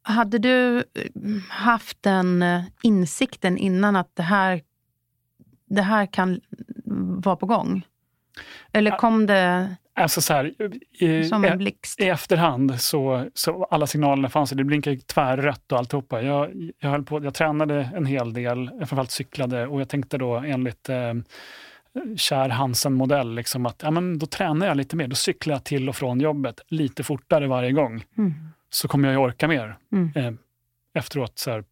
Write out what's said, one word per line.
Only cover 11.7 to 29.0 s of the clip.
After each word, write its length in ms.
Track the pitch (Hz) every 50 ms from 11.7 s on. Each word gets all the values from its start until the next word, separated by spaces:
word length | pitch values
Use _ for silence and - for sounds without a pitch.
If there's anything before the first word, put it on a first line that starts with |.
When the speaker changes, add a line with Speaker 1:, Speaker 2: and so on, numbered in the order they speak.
| - _ - - - -
Speaker 2:
i 60 | 202 185
efterhand 720 | 175 143 - - 185 165 170 160 131 123 139 135 131 123
så, 480 | - - - 147 135 135 131 123 131 - _
så 300 | - - 165 165 185 180
alla 240 | - 175 156 151
signalerna 420 | 143 - 151 151 143 139 135 135 120
fanns, 200 | - 156 147 131
det 140 | 139 135 135
blinkade 320 | 143 147 147 139 147 139
ju 60 | 127
tvärrött 720 | _ - - 165 147 127 131 135 135 147 127 - _ _
och 60 | 139
alltihopa. 440 | 123 123 123 - 143 127 _ 127 113
Jag, 500 | 120 139 143 143 147 175 190 196 165 165 - _
jag 100 | - 139
höll 140 | 143 147 139
på, 200 | - 151 151 147
jag 100 | 139 135
tränade 560 | - 165 156 147 151 156 147 147 143 135 123 180
en 100 | 185 151
hel 280 | 135 139 135 120 117 110
del, 320 | 123 120 120 123 123 127 123
jag 60 | - 247 160 -
framförallt 220 | 131 135 131 120
cyklade, 560 | - - 131 _ - 143 135 123 127 120 117
och 140 | 135 147 139
jag 80 | 135 -
tänkte 280 | - 143 127 - -
då 180 | 135 127 123 120
enligt, 540 | 117 135 151 139 127 127 123 113 _ _ -
eh, 240 | 131 127 123 120 117 117 113 _ - - - - - - - - - - _ _ _ 254 359 226 220
kär 320 | 170 - - 151 135 135 135
Hansen-modell, 840 | 120 120 139 127 120 - - 147 135 127 131 127 147 143 127 117 113
liksom 300 | 120 120 - - 131 123
att, 160 | 117 - _ -
ja, 80 | 151
men 280 | 156 165 180 180 170 147
då 60 | 160
tränar 420 | - - - 196 165 151 156 190
jag 100 | 196 151
lite 180 | 139 135 127 -
mer, 120 | 165 147
då 80 | 123 135
cyklar 400 | - - - - _ - 160 147
jag 80 | 131 -
till 260 | - 147 139 131 139
och 60 | 131
från 240 | - 143 127 123 127
jobbet 400 | 143 156 151 143 135 120 113 - -
lite 360 | _ 165 160 151 127 - - 139
fortare 440 | - 151 127 _ _ 170 151 143
varje 240 | 135 127 127 123 123
gång. 320 | 135 156 147 117 110 113 - _ _
Speaker 1:
Mm. 160 | 220 214 185 151 151 160 156 160 _ _ _
Speaker 2:
Så 180 | - - -
kommer 200 | - - 139